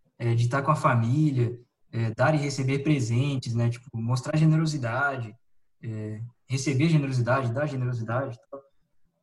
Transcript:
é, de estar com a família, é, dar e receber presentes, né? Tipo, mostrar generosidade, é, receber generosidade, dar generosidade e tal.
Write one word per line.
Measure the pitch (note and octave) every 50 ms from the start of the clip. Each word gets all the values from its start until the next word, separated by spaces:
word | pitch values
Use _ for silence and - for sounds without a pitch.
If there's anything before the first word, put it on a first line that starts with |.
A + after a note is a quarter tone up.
| _ _ _ -
é, | A#2+ A#2+ A#2
de | A2+ A#2+
estar | A#2+ C#3 C#3 C#3
com | D#3
a | D3+
família, | - - D3 B2 A#2 A2+ A#2 C3 D3+ D#3 D3+ C3 B2 A#2 G#2 - - - _ _ _ _ _ -
é, | A#2 A#2 A2 A2
dar | - B2+ D3+ D#3
e | D3+
receber | C#3+ C#3+ C3 - C3 C3 C#3 C#3
presentes, | - D#3 D3+ C3+ A2+ A2+ A#2 B2 C#3 D3 C#3 B2 - B2 A#2
né? | A#2 A#2 A#2+
Tipo, | A#2 - - - -
mostrar | A2+ A2+ A#2 B2+ B2 - F#3 - D#3
generosidade, | D#3 D#3+ D#3 D#3+ D#3+ D3+ D3+ C#3+ A#2+ A2+ A#2 C3 C#3+ C#3+ C3+ B2 A#2 G#2+ G#2+ - _ _ _ _ _ _ _ _ -
é, | A2+ A2 G#2+ G#2+ G#2+ G#2+ A2 A#2 A#2+ - _ _ -
receber | B2+ C3 - D#3 C3 B2 D#3 E3
generosidade, | D#3+ D3 C#3 C3+ C3 B2 A#2 A#2+ B2+ C3+ B2 A#2 A2+
dar | C#3 D3+
generosidade | D3 C#3 B2+ B2 B2 B2 A2+ A2 G#2+ A#2 C3 C#3 C#3 A#2+
e | - _ _
tal. | - C#3 - _ _ _ _ _ _ _ _ _ _ _